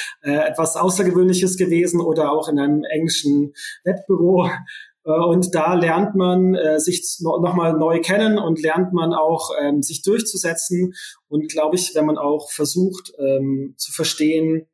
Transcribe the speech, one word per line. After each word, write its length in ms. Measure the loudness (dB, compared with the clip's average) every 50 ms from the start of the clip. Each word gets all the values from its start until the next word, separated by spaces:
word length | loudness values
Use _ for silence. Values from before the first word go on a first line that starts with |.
| -8 -10 -12 _ -6
äh, 260 | -2 0 0 0 0
etwas 280 | 0 -2 -2 -2 0
Außergewöhnliches 800 | 0 0 0 2 2 2 2 4 4 4 4 4 2 2 0 0
gewesen 440 | 0 0 2 2 2 2 2 2 0
oder 300 | 0 2 0 0 0 0
auch 180 | 0 -2 -2 0
in 100 | 0 0
einem 260 | 2 2 2 0 0
englischen 680 | -2 -2 -2 -2 0 -2 0 0 2 2 2 0 -2 -4 -12 -14 -14 -12 -6 -4
Wettbüro. 640 | -4 -4 -2 0 0 2 2 4 4 4 4 2 0 -2 -6 -10 -14 -18 -20 -20 -20 _ _ -4
Äh, 60 | -2
und 440 | 0 2 2 4 4 2 2 2 0
da 200 | 0 0 2 2
lernt 400 | 2 2 2 2 0 0 0 0
man, 400 | 0 2 2 2 2 4 2 2
äh, 240 | 2 2 2 2 2
sich 260 | 0 0 -2 -2 -2
z-, 200 | -4 -6 -4 -4
no-, 160 | -2 0 0
noch 140 | 0 0 0
mal 180 | 2 2 2 2
neu 280 | 2 2 2 2 0
kennen 380 | 0 0 0 2 2 2 2 0
und 240 | 0 0 -2 0 0
lernt 300 | -2 0 0 0 0 0
man 220 | 0 0 0 0
auch, 360 | 0 2 0 0 0 -2 -4 -4 -2
ähm, 220 | -2 0 0 0 -2
sich 200 | -4 -6 -4 -2
durchzusetzen. 920 | 0 0 0 0 -2 -4 -4 -4 -4 -2 -2 -4 -2 -2 -2 -2 -2 -4 -8 -16 -18 -18 _ _
Und 220 | -6 -4 -4 -4 -4
glaub 240 | -2 -2 0 0 0
ich, 200 | 0 -2 -2 0
wenn 120 | 0 0
man 120 | 0 0 0
auch 320 | -2 -2 -2 -2 -4 -6
versucht, 640 | -6 -4 -4 -2 0 0 0 0 -2 -6 -14 -16 -10 -4
ähm, 560 | -2 0 0 0 0 -2 -2 -4 -6 -8 -10
zu 160 | -10 -10 -8 -4
verstehen 720 | -4 -4 -4 -2 0 0 2 2 2 0 0 0 -2 -4 _